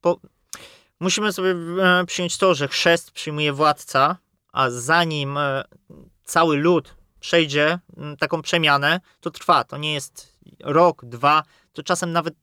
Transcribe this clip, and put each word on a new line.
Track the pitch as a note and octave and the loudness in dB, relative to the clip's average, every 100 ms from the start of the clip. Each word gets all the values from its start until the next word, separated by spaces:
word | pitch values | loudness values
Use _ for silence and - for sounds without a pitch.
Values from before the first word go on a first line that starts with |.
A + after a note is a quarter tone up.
Po-, | F3 F3 - _ _ - - - _ _ | 0 -2 -6 _ _ -20 -20 -20 _ _
musimy | F3+ G3+ G#3+ | -2 0 -2
sobie, | F#3 F#3 F3+ E3+ F3 | 0 -2 -2 -4 0
e, | F#3+ F3+ F3 | 4 4 0
przyjąć | - F3 - | -4 -6 0
to, | F#3+ D#3 | 2 2
że | C#3 | 0
chrzest | - F3 E3+ - | 0 2 2 0
przyjmuje | - - D3+ D3+ | -14 -10 -4 -4
władca, | C#3 D3+ D3 - C3+ C#3 F3+ _ _ _ | 0 0 0 -2 0 2 0 _ _ _
a | - C3 | -2 -2
zanim, | B2 A#2+ E3 E3+ D3+ C#3 C#3+ | -2 0 0 2 -2 -6 -4
e, | C#3+ C3+ - _ _ - - _ | -4 -4 -8 _ _ -20 -20 _
cały | - E3+ E3 D3 | -4 2 2 4
lud | D#3 F3 C#3 - _ _ | 4 2 0 -20 _ _
przejdzie, | - E3+ D#3+ C#3+ D3 F3 _ - | 0 2 2 2 0 0 _ -18
m, | D3 D3 | -16 -8
taką | D#3 E3 | -4 -4
przemianę, | D3+ E3+ D#3 C#3+ C#3+ F3 _ _ | -2 0 2 2 2 -2 _ _
to | - | -12
trwa. | - - D#3 | -10 0 0
To | A#2+ C#3 | 0 -8
nie | D3+ | -6
jest | D3+ - - - _ _ _ | -6 -8 -18 -20 _ _ _
rok, | - D3 F3+ A#3 A#2+ | -2 4 4 2 -12
dwa, | A#2 C#3 D3+ D3+ _ _ | -2 2 2 -2 _ _
to | - | -16
czasem | D3+ F3 F3 | -4 -4 -2
nawet | E3 E3 - | -2 -4 -8